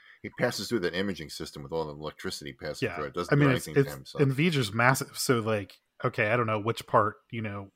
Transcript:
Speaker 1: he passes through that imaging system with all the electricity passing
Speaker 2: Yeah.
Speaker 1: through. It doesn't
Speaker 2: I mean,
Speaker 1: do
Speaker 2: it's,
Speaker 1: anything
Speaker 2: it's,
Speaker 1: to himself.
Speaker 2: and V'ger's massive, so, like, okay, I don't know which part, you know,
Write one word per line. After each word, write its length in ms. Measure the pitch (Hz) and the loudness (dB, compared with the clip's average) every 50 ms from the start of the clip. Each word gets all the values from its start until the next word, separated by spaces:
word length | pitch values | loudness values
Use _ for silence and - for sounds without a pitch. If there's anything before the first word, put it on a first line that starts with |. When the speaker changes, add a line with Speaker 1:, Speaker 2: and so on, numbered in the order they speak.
| - - - _ | -20 -20 -20 _
Speaker 1:
he 80 | - 107 - - | -14 -12 -6 -2
passes 300 | 165 123 117 - 101 - | 0 0 0 -2 -4 0
through 140 | 120 113 | 0 0
that 120 | 90 85 80 | 0 0 0
imaging 360 | 90 98 101 92 - 80 71 | 0 -2 -2 -2 -6 -8 -12
system 340 | - - 82 76 - 76 71 | -10 -10 -10 -10 -10 -12 -10
with 80 | 69 | -6
all 140 | 82 82 80 | -4 -4 -4
the 80 | 76 73 | -4 -6
electricity 580 | 73 76 76 - - - 95 - - 76 71 69 | -8 -10 -10 -10 -8 -8 -8 -8 -8 -10 -12 -12
passing 360 | - 87 78 71 - 135 110 | -10 -8 -8 -6 -4 -4 -4
Speaker 2:
Yeah. 60 | - | -4
Speaker 1:
through. 100 | - 76 | -4 -8
It 80 | 71 67 | -6 -4
doesn't 200 | 87 90 - 156 | -4 0 2 4
Speaker 2:
I 20 | 139 | 4
mean, 120 | 147 139 | 6 6
Speaker 1:
do 60 | 127 | 4
Speaker 2:
it's, 120 | 123 - - | 2 -2 -2
Speaker 1:
anything 140 | 78 143 | 0 0
Speaker 2:
it's, 100 | 139 139 | 0 0
Speaker 1:
to 60 | 143 135 | 0 -12
himself. 240 | 131 - - - 147 | -12 -10 -2 0 2
Speaker 2:
and 100 | 135 131 | 2 2
V'ger's 400 | 123 156 185 160 139 123 101 98 | 2 2 2 2 2 0 0 0
massive, 440 | 113 117 127 135 - - - - - | 4 4 4 4 4 0 -6 -4 -4
so, 220 | - - 131 117 | 2 4 4 4
like, 400 | 107 110 107 104 98 - - - _ _ _ - - | 4 2 0 0 -2 -6 -12 -20 _ _ _ -4 -4
okay, 280 | 127 - - 113 107 | -2 0 2 2 2
I 60 | 113 123 | 4 2
don't 100 | 120 110 | 2 2
know 120 | 110 107 | 0 0
which 260 | 101 113 110 - - | 0 -2 -2 -2 -2
part, 320 | - - 120 104 107 104 - _ - | 2 4 4 4 4 0 -6 _ -12
you 100 | - 117 | -8 -8
know, 300 | 110 104 101 101 98 98 _ | -6 -6 -8 -8 -12 -14 _